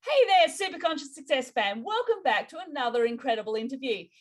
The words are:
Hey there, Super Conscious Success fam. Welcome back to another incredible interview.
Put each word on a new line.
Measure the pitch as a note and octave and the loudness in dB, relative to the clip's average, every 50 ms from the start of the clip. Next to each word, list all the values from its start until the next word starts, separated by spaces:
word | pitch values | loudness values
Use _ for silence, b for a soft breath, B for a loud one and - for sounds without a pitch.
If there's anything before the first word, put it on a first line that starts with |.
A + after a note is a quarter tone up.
| _ A#4+ D5+ | _ 2 4
Hey | C#5 B4 G4+ F#4+ F#4 E4+ | 4 6 6 8 6 6
there, | D#4 - | 6 2
Super | - G4 F#4+ F#4 - | -2 -6 -6 -6 -2
Conscious | E4+ E4 D#4+ D4 - - - | -2 -2 -2 -2 -8 -12 -16
Success | - C#4+ - D4+ C4 B3 B3+ | -18 -4 -2 -2 -2 -2 -2
fam. | _ B3 G#3+ G3+ G3+ A3+ A#3 | _ -2 0 0 -2 -4 -6
Welcome | G4 G#4+ A4+ B4 A#4 A4+ A4 - | -4 -2 -2 0 0 -2 0 2
back | C4+ A3 - - - | 2 2 2 -2 -4
to | - D#4+ F#4 F4+ | -12 -14 -14 -10
another | C#4+ C#4+ B3+ A#3+ A3+ B3 A#3 | -6 -4 -4 -2 0 0 0
incredible | A#3 A#3 A#3 - C4+ A3+ A3 G#3 G#3+ A3 | 0 -2 -4 -2 -2 -2 -2 -2 -4 -4
interview. | A3 A3+ A#3 C4+ C4+ C4+ C4 A3 F#3+ F3 b b b | -4 -4 -6 -8 -6 -4 -4 -4 -4 -6 b b b